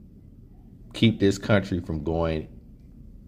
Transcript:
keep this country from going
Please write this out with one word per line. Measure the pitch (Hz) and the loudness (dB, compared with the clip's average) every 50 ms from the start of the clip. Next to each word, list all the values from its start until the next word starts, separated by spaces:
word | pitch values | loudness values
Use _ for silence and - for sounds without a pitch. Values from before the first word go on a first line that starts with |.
| - - - - - - - - - - - - - - - - - - - | -20 -20 -20 -20 -20 -20 -20 -20 -20 -20 -20 -20 -20 -20 -20 -20 -20 -18 -2
keep | - 120 113 - - | 2 2 2 4 4
this | 101 98 95 | 2 2 2
country | - - - 110 98 92 - 95 87 | 0 0 2 2 2 2 0 -4 -4
from | - - 80 78 73 | -4 -4 -6 -6 -4
going | 82 80 82 82 82 80 78 78 - - - - - - - - - - - - - - - - | -2 -2 0 0 0 -2 -4 -6 -8 -14 -20 -20 -20 -20 -20 -20 -20 -20 -20 -20 -20 -20 -20 -20